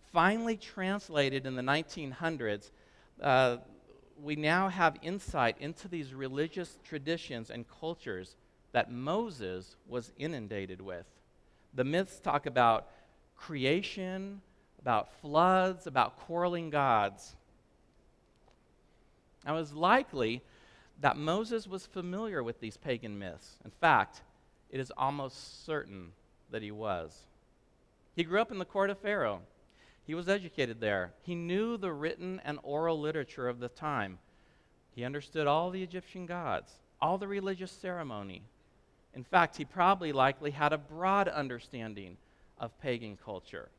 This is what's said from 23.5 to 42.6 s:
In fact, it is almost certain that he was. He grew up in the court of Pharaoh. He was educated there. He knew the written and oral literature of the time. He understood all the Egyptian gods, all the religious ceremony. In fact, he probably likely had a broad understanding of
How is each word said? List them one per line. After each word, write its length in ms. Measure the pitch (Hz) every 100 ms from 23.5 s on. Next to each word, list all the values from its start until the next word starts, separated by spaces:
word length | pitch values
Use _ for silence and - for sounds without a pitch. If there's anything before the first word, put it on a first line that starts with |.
| -
In 80 | -
fact, 520 | - 165 127 95 - - _ _ _ _
it 100 | 131
is 120 | 131 -
almost 680 | 135 143 135 - - - -
certain 460 | 151 - 98 87 90 _ _ _
that 100 | 113
he 100 | 107
was. 440 | 107 110 90 80 - - _ _ _ _ _ _ _ _ -
He 80 |
grew 180 | 165 190
up 100 | 226
in 80 | 202
the 60 | 180
court 240 | 202 196
of 100 | 196
Pharaoh. 420 | 202 208 120 95 98 _ _ _ - _ -
He 80 |
was 140 | 160 175
educated 540 | 202 175 - 127 113
there. 320 | 110 98 90 -
He 140 | - 170
knew 420 | 170 185 226 233
the 160 | 190
written 480 | 147 160 - 180 185
and 160 | - 147
oral 360 | - 143 165 160
literature 480 | 151 156 135 - 123
of 120 | 120
the 100 | 120
time. 480 | - 151 139 98 90 _ _ _ _ _ _ _
He 140 | - 120
understood 420 | 143 143 160 147
all 220 | 151 180
the 140 | 185
Egyptian 420 | 180 180 - 185 175
gods, 480 | 175 156 85 - - _ _
all 180 | 147 185
the 100 | 202
religious 440 | 202 196 185 185
ceremony. 680 | - 185 175 147 107 98 90 101 _ _ _ _ _ _
In 100 | -
fact, 320 | 123 180 165 -
he 100 | 143
probably 460 | 190 180 196 165
likely 400 | 135 131 139 151
had 220 | 139 151
a 40 | 156
broad 500 | 139 156 185 196 190
understanding 880 | 151 135 120 - 123 110 104 92 92 _ _ -
of 200 | _